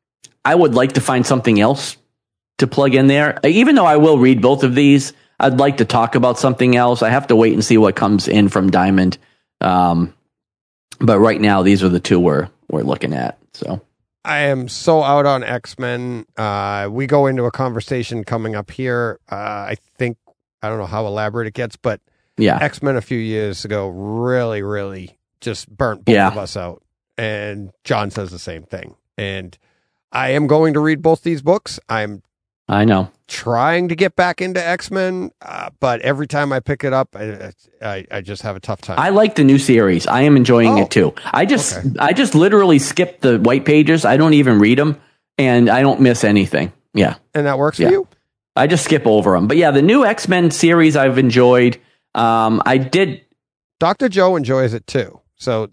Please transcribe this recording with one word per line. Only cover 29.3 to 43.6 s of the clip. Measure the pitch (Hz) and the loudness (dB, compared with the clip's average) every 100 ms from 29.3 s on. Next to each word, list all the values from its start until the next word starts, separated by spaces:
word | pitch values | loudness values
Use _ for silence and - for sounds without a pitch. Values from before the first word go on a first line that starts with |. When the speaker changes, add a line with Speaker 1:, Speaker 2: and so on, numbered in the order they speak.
| 95 90 _ _ _ _ _ _ | -10 -14 _ _ _ _ _ _
Speaker 2:
I | 123 131 | -6 -2
am | 143 143 | -2 0
going | 151 160 | 2 2
to | 147 | 0
read | 156 151 | -2 0
both | 160 160 | 0 0
these | 170 156 | -2 -4
books. | 139 202 - - - | -2 -2 -4 -16 -8
I'm | 110 104 98 _ _ _ _ - | -6 -6 -12 _ _ _ _ -4
Speaker 1:
I | 101 110 | 0 2
know. | 190 95 _ - | 2 0 _ -16
Speaker 2:
trying | - 113 117 143 170 175 | -12 -4 -2 0 -2 -2
to | 165 | -2
get | 190 - | -2 0
back | 180 165 | -2 -2
into | 185 180 170 | -6 -6 -4
X-Men, | 180 - 190 185 185 185 - | -6 -6 -6 -4 -6 -10 -14
uh, | - - 87 - | -16 -14 -14 -6
but | 131 117 | -4 -2
every | 131 139 147 | -4 -4 -4
time | 147 143 | -4 -2
I | 131 | -4
pick | - 139 139 | -4 -6 -2
it | |
up, | 131 131 | -2 -4
I, | 98 107 101 98 - _ - | -8 -12 -12 -16 -20 _ -14
I, | 110 98 - | -10 -10 -10
I | 98 | -12
just | 92 98 | -12 -12
have | 107 95 | -10 -10
a | |
tough | - 101 | -10 -12
time. | - 95 | -8 -4
Speaker 1:
I | 165 | 0
like | 196 220 - | 2 2 4
the | |
new | 139 135 | 4 4
series. | 139 117 98 85 - | 4 2 4 0 0
I | 123 | 2
am | 147 139 | 4 4
enjoying | 123 117 113 | 4 4 4
Speaker 2:
Oh. | 107 | 2
Speaker 1:
it | 98 | 0
too. | 110 82 - - | 2 0 -2 -6
I | 131 190 | -2 0
just, | 262 - 90 | 0 -2 -6
Speaker 2:
Okay. | 131 - | -6 -2
Speaker 1:
I | 143 | -2
just | 185 233 | 0 2
literally | 156 190 208 190 143 | 4 4 4 6 4
skip | 139 - 180 - | 2 -4 -4 0
the | 131 113 | 2 2
white | 113 139 | 2 0